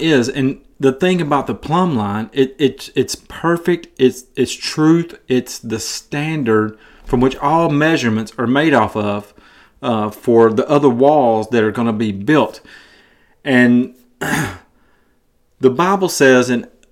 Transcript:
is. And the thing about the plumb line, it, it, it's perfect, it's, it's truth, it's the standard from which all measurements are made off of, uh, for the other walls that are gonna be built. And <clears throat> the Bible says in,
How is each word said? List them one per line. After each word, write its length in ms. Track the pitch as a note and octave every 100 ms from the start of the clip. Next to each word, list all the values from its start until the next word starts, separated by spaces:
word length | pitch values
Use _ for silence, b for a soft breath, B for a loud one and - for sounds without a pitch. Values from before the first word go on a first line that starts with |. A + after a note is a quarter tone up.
is. 260 | E3 C#3 A#2+
And 320 | C#3+ C3 C#3 _ -
the 100 | C3+
thing 300 | C3 F#3 F3+
about 260 | D3+ C#3+ B2+
the 80 | G#2+
plumb 400 | - E3+ F#3 B2+
line, 340 | G#2 G#2 A2
it, 220 | C#3+ C3 -
it, 300 | C3+ - -
it's 220 | - B2+ -
perfect, 720 | _ - E3 E3+ F3 E3+ - -
it's, 280 | C3 - - -
it's 160 | B2
truth, 680 | - - - D#3 E3+ E3 - -
it's 300 | B2+ A#2+ -
the 200 | A#2 A2
standard 1000 | - - - D3 D#3 D#3 A#2+ A2 G#2+ G#2+ b b b
from 160 | B2+
which 160 | C3 -
all 320 | C#3+ E3 E3+
measurements 640 | C#3+ D#3 D#3+ B2 A2 G#2+ -
are 100 | A#2
made 260 | C#3 D#3+
off 240 | C3 G#2+ G#2+
of, 360 | G#2 G#2 - _ b b b b
uh, 280 | B2+ A2 G#2+
for 420 | - - A#2 A2+
the 160 | A2 C3+
other 220 | D3 C#3
walls 580 | A#2+ C#3 D3+ A#2+ A2 -
that 120 | A#2+
are 80 | G#2+
gonna 220 | G#2+ A#2
be 180 | G#2+ A2
built. 480 | G2 G#2 D3+ A2 - b b b b b b b b D3+
And 500 | B2+ B2 B2 B2+ - _
<clears throat> 120 | -
the 1500 | - - A#2+ F2+ _ _ _ _ _ _ _ _ _ - B2+
Bible 400 | B2 F3+ G3 F3+
says 400 | - C3+ B2+ A#2+
in, 180 | A#2+ - _ _